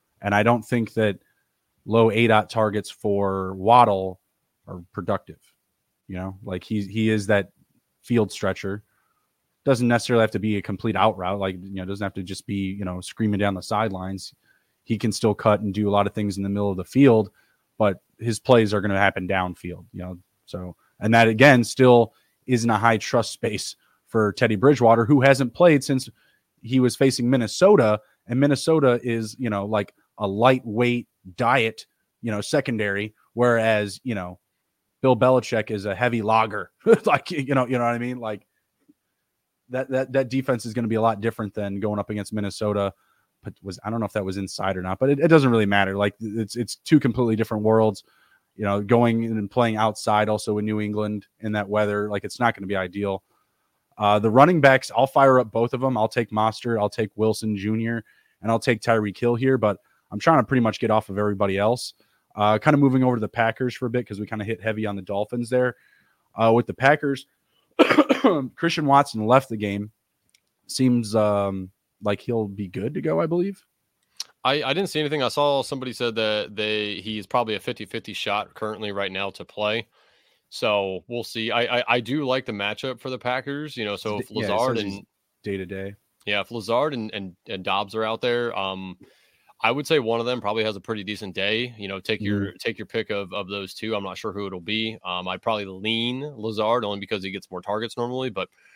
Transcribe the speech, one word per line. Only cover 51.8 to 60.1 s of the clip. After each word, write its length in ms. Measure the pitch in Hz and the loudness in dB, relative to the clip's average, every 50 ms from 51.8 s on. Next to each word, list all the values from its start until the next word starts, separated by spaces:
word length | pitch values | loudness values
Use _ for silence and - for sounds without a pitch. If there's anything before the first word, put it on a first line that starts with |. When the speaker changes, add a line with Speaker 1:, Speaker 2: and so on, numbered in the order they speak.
| 107 104 104 104 104 107 | 0 0 0 -2 -2 -4
Speaker 1:
Like, 140 | 104 98 - | -4 -6 -6
it's 160 | 101 - - | -8 -4 0
not 160 | 120 117 - | 0 0 0
gonna 120 | - 95 | -2 -6
be 80 | 95 101 | -4 -4
ideal. 440 | 95 92 90 92 101 101 101 98 95 - _ _ _ _ _ _ _ _ _ _ _ _ _ _ | -4 -4 -6 -6 -6 -4 -4 -6 -6 -10 _ _ _ _ _ _ _ _ _ _ _ _ _ _
Uh, 200 | - 104 104 104 | 0 2 4 4
the 120 | 104 107 110 | 4 4 4
running 320 | 107 131 147 175 180 156 | 6 8 8 8 6 6
backs, 300 | 139 135 131 127 - - - | 6 6 6 4 2 -2 0
I'll 120 | 117 135 | 0 0
fire 320 | 135 - 147 135 135 127 127 | 2 4 4 6 6 6 4
up 120 | 117 107 | 2 0
both 220 | - 113 117 120 135 | -2 -2 -2 -2 -2
of 80 | 120 | -2
them. 160 | 131 131 127 | -2 -2 0
I'll 100 | 107 110 | 0 -2
take 220 | 110 - 123 113 - | 0 -2 -2 -4 -2
Mostert, 500 | 107 107 110 110 - - - 120 117 107 | 0 0 0 0 -2 -4 -4 -4 -2 0
I'll 100 | 104 104 | -2 -2
take 200 | - 120 107 - _ | -2 -4 -6 -4 _
Wilson 420 | 107 110 110 104 - 110 110 107 | 0 0 0 0 0 -4 -4 -4
Junior, 480 | 98 98 107 110 113 113 117 117 113 - _ _ _ _ _ _ _ | -4 -2 -2 -2 -2 -2 -4 -4 -6 -8 _ _ _ _ _ _ _
and 80 | - 113 | -2 -2
I'll 100 | 113 110 | -2 0
take 220 | - 131 117 107 | 0 0 -2 0
Tyreek 360 | - 123 113 110 107 101 95 | 0 0 2 2 0 -2 -4
Hill 180 | - 120 120 120 | -2 -2 0 0
here, 220 | 113 131 131 131 | 2 2 2 2
but 220 | 117 107 104 98 - _ _ _ _ _ _ | 2 2 0 0 -2 _ _ _ _ _ _